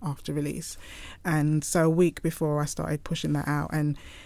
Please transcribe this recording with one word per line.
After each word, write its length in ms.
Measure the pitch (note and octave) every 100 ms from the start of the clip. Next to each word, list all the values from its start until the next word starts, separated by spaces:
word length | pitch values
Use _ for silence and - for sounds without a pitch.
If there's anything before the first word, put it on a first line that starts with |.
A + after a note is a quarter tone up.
after 300 | E3 C#3 -
release. 440 | D3 D3 - - - - - - - -
And 380 | D3+ D3+ D#3
so 220 | - F3+ D#3+
a 40 |
week 320 | D#3+ F3 -
before 400 | D#3+ - D#3 D3
I 40 | D3
started 380 | - - C#3+
pushing 300 | - D#3+ D#3
that 140 | D3 C#3
out, 240 | D3 -
and, 240 | D#3 D3 C#3+ - -